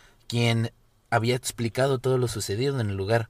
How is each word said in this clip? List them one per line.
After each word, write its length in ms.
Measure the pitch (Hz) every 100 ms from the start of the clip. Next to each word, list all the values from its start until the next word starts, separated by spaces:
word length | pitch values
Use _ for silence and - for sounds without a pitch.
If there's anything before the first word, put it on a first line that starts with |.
| - _ -
quien 440 | 120 117 117 113 - _ _ -
había 260 | 117 113 123
explicado 640 | - - 117 117 135 131
todo 180 | 127 131
lo 100 | 120
sucedido 520 | 113 98 104 139 135
en 100 | 107
el 80 | 98
lugar 320 | 95 117 110